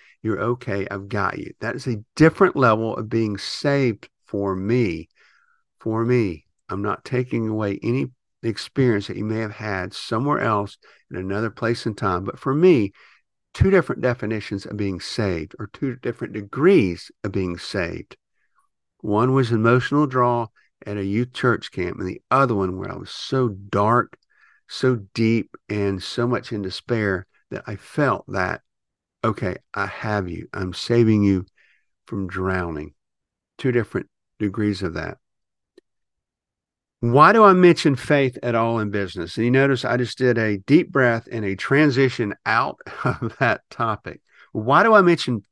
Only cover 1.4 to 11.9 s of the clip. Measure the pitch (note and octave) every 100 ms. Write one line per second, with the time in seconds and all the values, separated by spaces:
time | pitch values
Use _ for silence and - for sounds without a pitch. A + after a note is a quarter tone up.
1.4 | - - A2+ - C3 A2 - - D#3+ -
2.4 | F#3 - B2 A2 A2+ - G#2+ A2+ A2 G2
3.4 | - - D3 C#3+ C3 G2+ - _ - G2+
4.4 | G2 F#2+ G2 B2 G#2+ E2 E2 _ _ _
5.4 | _ _ _ _ A2+ A2 A#2 B2 G#2 D#2+
6.4 | _ _ - F#2 G2+ - - B2+ B2+ A#2+
7.4 | A2 G#2+ G#2 G2 A2+ B2+ C3 _ _ _
8.4 | A2+ G2+ - - B2+ G#2 G2 G2+ G#2+ A2
9.4 | A2 - G#2+ F#2+ F#2 - - A2+ C#3+ C#3+
10.4 | A#2 G#2 G2+ - _ _ _ F2+ F#2+ G2+
11.4 | A2 - A#2 A#2+ A2+